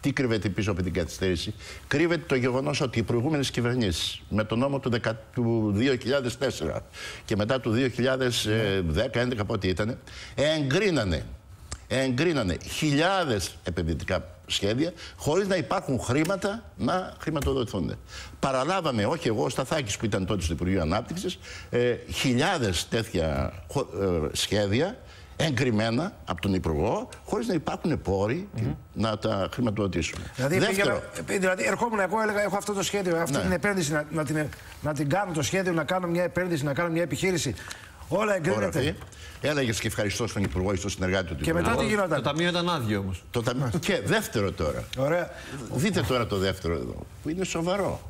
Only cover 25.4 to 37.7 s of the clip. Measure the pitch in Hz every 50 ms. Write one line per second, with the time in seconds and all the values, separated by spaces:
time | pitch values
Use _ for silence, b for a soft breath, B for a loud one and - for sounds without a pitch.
25.4 | 143 165 143 110 143 127 113 104 110 117 113 120 160 202 - - - - 95 87
26.4 | - 101 95 92 78 82 80 71 80 107 147 208 254 247 - - - - - 214
27.4 | 240 233 196 156 143 - 160 180 - 185 147 - - - 98 98 98 107 127 170
28.4 | 196 208 - 123 110 127 151 - - - - - 98 110 107 104 - 110 107 98
29.4 | 95 85 - - 120 120 101 98 104 98 87 87 80 - - - - - - -
30.4 | 127 139 165 190 185 202 196 190 202 202 - - - - - - - - 196 202
31.4 | 185 185 185 185 - - 202 - 220 240 220 208 196 180 190 220 220 214 208 202
32.4 | 208 202 180 202 202 - 208 196 185 - - 202 196 180 170 165 170 - 139 -
33.4 | 98 185 - 214 - 208 202 190 165 139 156 151 151 147 - 160 151 143 156 156
34.4 | 151 131 - B B B B B - 147 151 135 156 143 139 185 208 190 170 160
35.4 | 143 - - 190 190 180 175 165 151 131 185 185 180 170 170 170 180 170 175 175
36.4 | 180 185 170 151 135 147 139 147 170 175 165 165 175 170 - 127 - 185 185 165
37.4 | - 135 104 B B B